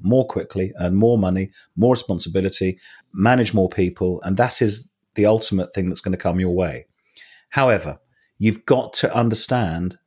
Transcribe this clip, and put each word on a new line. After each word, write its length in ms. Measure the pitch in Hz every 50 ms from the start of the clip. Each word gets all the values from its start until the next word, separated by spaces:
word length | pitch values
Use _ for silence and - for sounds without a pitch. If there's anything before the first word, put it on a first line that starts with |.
more 260 | - 95 123 131 127
quickly, 460 | 131 - 92 - - - 98 95 107 - -
earn 160 | 90 87 92
more 240 | 98 113 120 120 110
money, 320 | 98 92 92 95 95 98 _ - _ _ -
more 200 | 87 110 123 127
responsibility, 840 | 117 - - 92 85 - 85 80 98 92 95 - - 95 92 92 - _ - - - _ _
manage 400 | - 92 98 117 127 127 113 -
more 160 | - 101 92 90
people. 520 | - 101 92 87 90 - 95 92 90 -
And 140 | - 92 95
that 260 | 98 123 123 - -
is 280 | 120 104 92 - - _ _ _ _ _ -
the 120 | 107 101
ultimate 480 | 104 110 113 - - 101 92 90 - -
thing 140 | 98 92 92
that's 140 | 87 -
gonna 140 | - 98 92
come 220 | - - 95 87 92
your 160 | 92 90 90
way. 320 | 92 90 80 65 - - _ _ _ _ _ _ - - - - _ _ -
However, 480 | - 143 135 127 110 95 - 76 - - _ _ _ _ _ _ _ -
you've 280 | 104 110 110 - -
got 260 | - 135 127 - - -
to 200 | - - - 98
understand 840 | 117 120 117 110 - - - 127 123 110 85 82 85 90 92 - - _